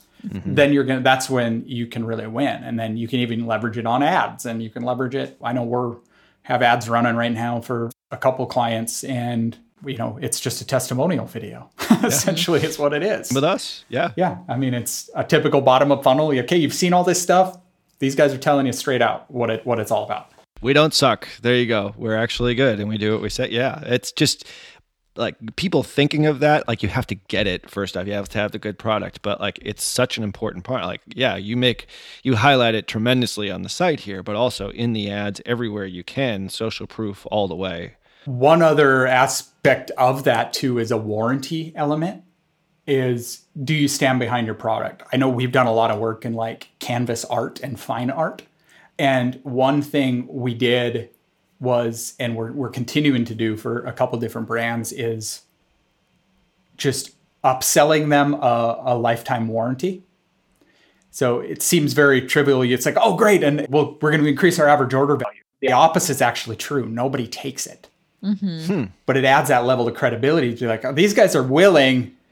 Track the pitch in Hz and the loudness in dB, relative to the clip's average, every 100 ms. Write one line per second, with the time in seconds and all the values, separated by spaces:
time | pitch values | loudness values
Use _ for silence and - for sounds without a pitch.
0 | _ _ 208 98 - 135 143 143 131 131 | _ _ -14 -10 -2 4 4 4 2 2
1 | 127 131 - 131 117 113 - 120 117 - | 4 2 2 0 0 -2 -6 -8 -6 -6
2 | 113 113 110 113 139 117 120 117 113 110 | -6 -6 -6 -4 -2 -4 -6 -6 -4 -6
3 | 113 127 120 117 117 110 113 110 113 123 | -4 -2 -2 -2 -2 -2 -4 -4 -2 2
4 | 147 180 107 - 123 113 113 120 120 123 | 2 2 0 -4 -8 -8 -8 -8 -6 -4
5 | 127 135 135 - 120 123 117 123 123 117 | -4 -4 -8 -8 -6 -4 -2 -2 -2 -6
6 | _ _ _ _ - 123 120 120 110 117 | _ _ _ _ -4 2 4 2 2 0
7 | 120 117 117 113 120 120 117 123 117 - | 2 0 -2 -2 -4 -4 -6 -6 -6 -10
8 | _ - 135 - 123 - 120 113 113 - | _ -4 -2 0 -2 -2 0 -2 -4 -8
9 | 135 127 120 117 113 113 _ _ 147 120 | -6 -4 -4 -2 -2 -4 _ _ -10 -6
10 | 117 113 135 - - - - 131 131 123 | -6 -6 -6 -6 -6 -6 -4 -4 -2 -2
11 | 156 156 - 113 104 117 - - - 226 | 0 -2 -4 -10 -12 -14 -16 -4 2 2
12 | - 170 - 165 - 165 156 - 147 147 | 2 0 0 0 2 2 0 0 0 0
13 | 185 - - 131 147 208 - - - 120 | -2 -4 -4 0 0 0 -4 -14 -8 -4
14 | 170 - - - - 127 135 123 - - | -2 -2 -2 -4 -6 -4 -2 -2 -4 -10
15 | - - - 160 151 143 127 127 143 139 | -8 -6 2 2 4 4 6 6 6 4
16 | - 135 156 135 123 180 143 - 180 180 | 4 4 2 0 2 2 2 0 2 4
17 | 180 175 - 180 185 - _ _ _ - | 4 0 2 4 4 -2 _ _ _ -4
18 | 135 135 147 131 151 143 135 127 - 127 | -2 2 2 2 0 2 2 -2 -2 2
19 | 117 107 - 131 117 110 - 117 104 107 | 2 0 -8 -4 -2 -2 -2 -2 -2 -2
20 | 104 107 - _ _ - 117 143 156 - | -2 -8 -10 _ _ -6 2 4 4 4
21 | 135 107 - - 117 123 120 113 101 104 | 2 2 -4 -6 0 2 2 0 -2 -6
22 | 117 110 113 - 123 120 135 104 104 107 | -2 -2 -2 -2 -2 2 2 2 -2 -2
23 | 107 107 107 - 127 113 131 - 151 123 | -2 -2 -2 -4 -4 -2 -2 -4 -2 -4
24 | - - 143 - - - - - _ _ | -2 0 0 0 -8 -20 -20 -20 _ _
25 | _ - 113 - 110 - 190 170 - - | _ -8 -6 -6 -12 -6 0 0 0 0
26 | 143 151 151 143 147 151 - 113 101 101 | 2 2 2 2 4 2 0 -4 -2 -4
27 | 117 98 - 98 101 90 - - 98 101 | -4 -8 -6 -2 -2 -2 -6 -8 -6 -6
28 | 98 101 98 110 104 110 107 101 110 107 | -6 -6 -6 -4 -4 -4 -8 -6 -2 -2
29 | 95 - 107 101 101 - - 104 - - | -2 -8 -6 -4 -6 -6 -10 -8 -4 0
30 | 123 - 110 95 110 90 90 127 90 104 | 0 -2 -6 -6 -6 -6 -8 -6 -6 -8
31 | - 98 127 95 98 120 127 113 - - | -10 -2 -2 -2 -4 0 0 0 -6 -20
32 | - - 127 117 131 135 117 110 - 113 | -20 -8 -2 2 4 6 4 0 -2 -2
33 | 113 127 117 - 104 92 92 - 180 151 | 2 2 0 -4 -6 -6 -8 -2 -2 -2
34 | - 95 92 104 120 - 98 - 120 110 | -6 -12 -6 -2 -2 -2 -8 -4 -4 -2
35 | 101 101 104 95 - 120 117 104 95 90 | -4 -4 -6 -6 -6 -4 -4 -6 -8 -10
36 | 87 - 135 101 95 - 113 - 101 - | -10 -4 -4 -4 -8 -6 -6 -8 -12 -10
37 | 107 98 - 107 98 85 95 85 87 - | -8 -10 -4 -2 -2 -4 -6 -8 -12 -16
38 | _ _ - 123 135 165 165 151 143 131 | _ _ -10 0 4 6 6 6 6 4
39 | 127 127 135 - - _ 143 127 - - | 4 4 2 0 -8 _ 2 2 0 0
40 | 131 135 139 117 123 - 139 123 113 117 | 2 2 2 0 0 -2 -2 0 0 -2
41 | 107 107 113 135 - 160 156 - 147 151 | -2 -2 -2 -2 -4 -8 -8 -4 -2 -2
42 | 170 208 - _ _ _ _ _ - 135 | -2 -6 -16 _ _ _ _ _ -2 0
43 | 127 120 117 - _ - 131 156 143 - | 2 -2 -4 -14 _ -8 -2 0 0 2
44 | 139 131 120 123 113 107 113 110 - - | 2 2 0 -2 -2 -4 -2 -2 -4 -8
45 | - 131 135 120 127 131 123 113 113 107 | -4 0 2 0 0 2 4 4 2 0
46 | 113 110 120 113 113 117 - - - 120 | -2 -4 -6 -6 -6 -8 -16 -12 -6 -4
47 | 120 117 - 120 117 - 135 117 - 117 | -2 -4 -2 0 0 -4 -10 -10 -6 -4
48 | 123 147 165 - - _ _ _ _ - | -2 -2 -2 -4 -16 _ _ _ _ -2
49 | 143 131 123 127 143 123 131 147 139 151 | 2 2 0 -4 -6 0 2 2 0 0
50 | 131 123 123 139 123 113 120 123 120 113 | 0 0 -4 -6 -4 0 2 2 2 -4
51 | 110 _ _ _ _ - 127 120 117 117 | -8 _ _ _ _ -6 0 0 0 -4
52 | - - 123 113 113 139 123 123 120 151 | -10 -6 -6 -4 -6 -6 -6 -6 -4 0
53 | 147 127 117 110 113 107 123 117 123 120 | 2 2 0 -2 -2 -2 -4 -6 -6 -2
54 | 127 113 117 117 110 117 117 117 110 - | -2 -2 -6 -6 -6 -4 -2 -4 -6 -6
55 | 117 113 107 - _ _ _ _ _ _ | -4 -6 -8 -12 _ _ _ _ _ _
56 | _ _ _ _ _ _ _ - 143 131 | _ _ _ _ _ _ _ -6 -2 -2
57 | - _ _ _ 160 131 - - 147 156 | -6 _ _ _ 0 0 2 4 6 4
58 | 151 143 143 147 127 117 117 113 131 123 | 4 4 4 2 2 2 2 -2 -2 0
59 | 117 117 - 123 113 113 117 131 180 185 | 0 -2 -2 -4 -2 -2 -4 -2 -4 -6
60 | - _ _ _ _ _ _ _ _ _ | -12 _ _ _ _ _ _ _ _ _
61 | _ - 131 120 - 156 - 170 147 123 | _ -2 0 0 -4 -6 0 2 2 4
62 | 143 131 127 160 139 131 127 123 151 - | 4 4 2 2 4 4 2 0 0 2
63 | 226 175 214 196 147 147 - 139 147 - | 2 4 4 4 4 0 0 0 0 0
64 | 151 151 151 135 180 135 147 147 127 131 | 0 2 2 4 2 4 4 4 4 2
65 | 143 139 113 - _ _ 131 123 160 170 | 2 0 -4 -10 _ _ 2 6 6 4
66 | - 135 123 - - 110 - 143 113 113 | 0 0 0 0 -6 -8 -4 -4 -4 -4
67 | 131 135 117 - 139 131 - - - _ | -4 -4 -6 -8 -10 -10 -12 -14 -20 _
68 | _ _ 196 196 196 165 160 190 104 - | _ _ -4 -4 -4 -4 -4 -2 -4 -6
69 | - 135 131 135 147 127 120 127 117 113 | -2 2 4 4 4 2 2 2 0 0
70 | 131 113 135 165 123 113 123 113 - 139 | -2 0 2 2 2 0 -2 -2 -2 2
71 | 202 208 202 156 131 139 196 165 135 127 | 2 6 4 4 2 6 6 8 6 4
72 | 110 - _ | 0 -10 _